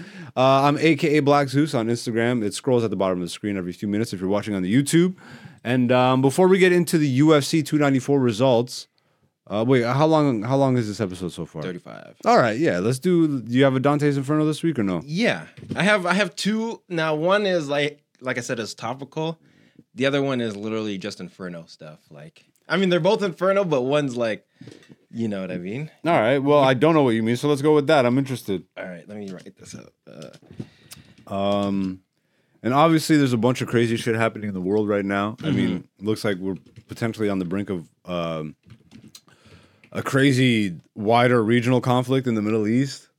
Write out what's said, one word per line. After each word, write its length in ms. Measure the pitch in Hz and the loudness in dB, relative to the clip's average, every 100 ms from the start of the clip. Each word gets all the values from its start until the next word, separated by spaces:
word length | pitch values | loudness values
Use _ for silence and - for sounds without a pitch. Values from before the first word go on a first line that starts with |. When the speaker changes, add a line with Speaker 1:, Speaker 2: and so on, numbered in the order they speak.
| 180 190 147 123 | -18 -18 -8 0
Speaker 1:
Uh, 280 | 131 135 | 4 4
I'm 140 | 143 143 | 4 2
A 160 | 160 156 | 2 2
K 220 | 156 151 | 2 2
A 40 | |
Black 260 | 139 143 139 | 4 2 2
Zeus 260 | 139 151 131 | 0 0 0
on 120 | 113 | -2
Instagram. 560 | 120 123 113 117 123 | -4 -2 -2 0 0
It 100 | 104 - | -4 -4
scrolls 280 | 135 120 | 0 2
at 60 | 110 | 2
the 60 | 98 | 0
bottom 240 | 95 90 | -2 -2
of 60 | 85 | -6
the 40 | |
screen 280 | - 107 98 | -8 -6 -6
every 160 | 87 | -6
few 140 | 87 104 | -8 -4
minutes 240 | 104 117 | -2 -4
if 80 | 92 | -4
you're 100 | 92 | -2
watching 260 | 101 104 98 | -2 -2 -4
on 80 | |
the 100 | 90 | 0
YouTube. 420 | 123 143 165 180 185 - - - - | 0 2 2 2 -2 -16 -20 -20 -10
And, 280 | 113 127 120 | -2 0 2
um, 300 | 127 127 131 | 4 4 4
before 240 | 135 151 185 | 2 4 4
we 100 | 190 | 6
get 140 | 185 | 4
into 260 | 180 170 165 | 4 2 2
the 100 | 147 | 2
U 280 | 127 156 147 | 4 6 4
F 80 | |
C 180 | 135 165 | 2 -2
two 160 | 139 156 | 0 0
ninety-four 420 | 143 135 139 143 | 2 2 2 2
results, 680 | 123 104 131 117 127 - - _ _ _ _ _ - | 2 2 4 2 0 -8 -18 _ _ _ _ _ -8
uh, 180 | 101 120 | -2 2
wait, 160 | 131 | 2
how 240 | 117 131 156 | 2 2 4
long, 340 | 156 143 110 | 4 2 0
how 160 | 113 139 | 0 0
long 180 | 135 123 | 2 0
is 100 | 107 | -2
this 120 | 101 | -4
episode 300 | 95 90 87 | -6 -6 -8
so 140 | 87 78 | -8 -12
far? 160 | 80 | -10
Speaker 2:
Thirty-five. 540 | 85 87 - 52 - - - | -10 -12 -14 -20 -20 -6 2
Speaker 1:
All 140 | 233 | 4
right, 180 | 120 113 | 4 2
yeah, 220 | 160 90 | 0 0
let's 180 | 110 131 | 0 0
do, 440 | 185 175 156 139 | 0 2 2 -2
do 120 | 113 | -2
you 100 | 123 139 | 2 2
have 100 | 131 | 2
a 40 | |
Dante's 380 | 139 147 147 139 | 0 0 0 -2
Inferno 260 | 135 151 156 | -2 0 0
this 180 | 147 | -2
week 160 | 165 131 | -4 -2
or 40 | |
no? 180 | 98 85 139 | -2 -2 -4
Speaker 2:
Yeah, 400 | 170 220 87 76 - - - | -4 -2 -2 -8 -18 -10 -2
I 80 | |
have, 240 | 196 208 175 | 0 2 0
I 60 | |
have 220 | 190 190 - | 0 -2 -4
two. 460 | 196 220 226 214 - | -4 -2 -4 -8 -8
Now, 240 | 165 160 | -4 -2
one 320 | 151 175 202 196 | 0 0 0 0
is, 240 | 175 139 | -2 -2
like, 340 | 143 147 147 _ _ | -2 -4 -6 _ _
like 200 | 127 123 | -8 -6
I 20 | |
said, 180 | 117 117 | -6 -6
it's 140 | 104 | -8
topical. 680 | - 113 131 127 156 160 160 _ _ _ _ _ | -10 -10 -10 -12 -8 -8 -10 _ _ _ _ _
The 140 | 113 135 | -4 -2
other 160 | 143 | 0
one 180 | 139 123 | -2 -4
is 140 | 117 101 | -6 -6
literally 420 | 110 110 107 98 | -8 -6 -6 -8
just 220 | 101 95 | -10 -12
Inferno 460 | 90 - 92 85 82 | -16 -14 -14 -14 -18
stuff. 320 | - 78 78 _ | -20 -20 -20 _
Like, 340 | 73 78 _ _ _ - | -20 -20 _ _ _ -4
I 100 | 170 | 0
mean, 120 | 185 | 2
they're 100 | 175 | 2
both 220 | 175 220 | 2 0
Inferno, 420 | 202 156 190 196 | -2 -2 0 0
but 200 | 185 139 | 0 0
one's, 340 | 127 147 139 120 | 0 0 0 -2
like, 300 | 113 101 _ - - - - - _ 117 | -4 -4 _ -20 -20 -20 -20 -20 _ -6
you 120 | 113 | -4
know 140 | 98 | -4
what 100 | 92 | -6
I 60 | 90 | -8
mean? 320 | 90 123 156 _ 160 | -8 -10 -10 _ 0
Speaker 1:
All 60 | |
right, 260 | 156 110 139 | 2 4 2
well, 200 | 139 147 | 4 4
I 140 | 131 | 4
don't 220 | 127 156 160 | 4 4 4
know 80 | |
what 80 | 135 | 4
you 100 | 113 | 2
mean, 140 | 110 120 | 0 0
so 100 | 147 | 0
let's 140 | 139 | 0
go 140 | 151 151 | 2 2
with 100 | 139 | 4
that. 160 | 147 120 | 4 4
I'm 120 | 131 | 2
interested. 460 | 131 120 - 92 - 95 | -2 -6 -6 -6 -8 -14
Speaker 2:
All 100 | 95 | -14
right, 220 | 85 - | -14 -16
let 100 | 104 | -14
me 120 | 98 | -14
write 260 | 87 98 - | -14 -18 -20
this 180 | - - | -20 -20
up. 180 | - _ - 52 65 - - - - _ - - - _ - | -20 _ -20 -20 -18 -20 -20 -18 -18 _ -20 -20 -20 _ -8
Uh, 40 | |
Speaker 1:
Um, 680 | 98 101 101 101 98 92 95 _ _ _ _ _ _ | -4 0 0 0 -2 -4 -8 _ _ _ _ _ _
and 100 | 113 | 0
obviously, 440 | 139 165 160 156 147 | 4 4 4 2 2
there's 160 | 135 | 2
a 40 | 120 | 2
bunch 240 | 123 123 | 0 0
of 60 | 123 | 0
crazy 280 | 120 117 113 | 0 2 0
shit 180 | 120 110 | -2 0
happening 320 | 113 107 104 | 0 -2 -8
in 60 | 95 | -6
the 60 | |
world 260 | 92 107 104 | -2 -2 0
right 180 | 101 98 | -2 -2
now. 300 | 101 104 117 | -2 -4 -4
I 80 | 151 | -4
mean, 160 | 131 92 | -2 -2
Speaker 2:
Mm-hmm. 80 | 90 - - | -4 -8 -8
Speaker 1:
it 60 | 101 | -6
looks 180 | 107 | -2
like 140 | 107 92 | -2 -4
we're 180 | 95 92 - - - | -4 -8 -12 -20 -18
potentially 420 | - 117 107 104 | -6 -6 -2 -2
on 80 | 98 | -2
the 60 | 87 | -4
brink 240 | 98 101 | -4 -6
of, 180 | 90 76 _ - | -8 -10 _ -10
um, 500 | 87 82 80 78 - - - _ - - - _ _ _ - _ _ _ | -6 -6 -6 -10 -14 -20 -20 _ -20 -20 -20 _ _ _ -20 _ _ _
a 100 | - | -10
crazy 760 | - 135 139 127 127 113 98 80 - - | -2 2 2 4 2 2 0 -6 -14 -6
wider 480 | 104 117 123 123 | 2 4 4 2
regional 380 | 107 120 117 127 | 2 2 2 0
conflict 440 | 127 123 127 135 127 | 2 0 0 -2 0
in 80 | |
the 80 | 110 | -2
Middle 260 | 104 110 107 | 0 0 0
East. 420 | 123 139 - _ | 0 -2 -6 _